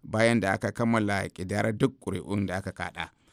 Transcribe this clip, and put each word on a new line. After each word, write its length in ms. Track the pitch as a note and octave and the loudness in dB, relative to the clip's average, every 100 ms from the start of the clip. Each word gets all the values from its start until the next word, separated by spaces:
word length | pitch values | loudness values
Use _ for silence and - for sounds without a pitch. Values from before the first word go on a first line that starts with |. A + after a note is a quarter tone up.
bayan 380 | - G#2+ A#2 A#2 | -4 2 4 4
da 120 | G2 | 2
aka 200 | G2 G#2+ | 0 -2
kammala 560 | - A#2 A2+ G#2 G2+ F#2+ | 0 2 2 2 0 -2
ƙidayar 480 | - F#2 G2+ A2 A2 | -8 -4 0 0 2
duk 240 | C3+ - | 0 0
ƙuri'un 460 | - F#2 - G2+ F#2+ | -6 -6 -4 -2 -2
da 100 | F2+ | -4
aka 160 | F#2+ | -6
kaɗa. 380 | F#2 F2 E2 E2 _ _ | -8 -8 -8 -10 _ _